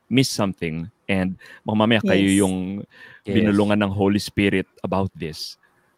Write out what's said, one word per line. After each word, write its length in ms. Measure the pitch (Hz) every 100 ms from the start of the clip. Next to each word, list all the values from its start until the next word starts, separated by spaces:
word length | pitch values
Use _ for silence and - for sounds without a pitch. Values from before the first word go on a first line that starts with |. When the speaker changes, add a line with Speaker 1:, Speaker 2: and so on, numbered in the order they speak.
| _
Speaker 1:
miss 160 | 120 135
something 640 | - 101 - 85 80 82 - -
and 160 | 98 92 90 - -
baka 160 | - 107
mamaya 240 | 107 113
kayo 240 | 101 98
Speaker 2:
Yes. 160 | 98 98
Speaker 1:
yung 160 | 95 92 92 101 - - - -
Speaker 3:
Yes. 120 | - 104
Speaker 1:
binulungan 420 | 104 101 104 104
ng 80 | 101
Holy 260 | 95 98 101
Spirit 460 | - - 101 95 - _
about 320 | 95 95 98
this. 480 | 78 80 80 - - _ _ _